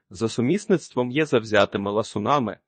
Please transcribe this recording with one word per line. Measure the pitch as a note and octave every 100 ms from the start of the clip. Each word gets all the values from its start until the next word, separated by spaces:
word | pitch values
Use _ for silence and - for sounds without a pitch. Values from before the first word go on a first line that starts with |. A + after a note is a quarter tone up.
| _
За | F#2 A2+
сумісництвом | - A#2+ G3+ - F3 - B2+ B2
є | C3+ D3+
завзятими | B2 A2 G#2 G2 G2+ G2+
ласунами. | G#2 G#2+ G#2+ G#2+ C#3+ G#2+ -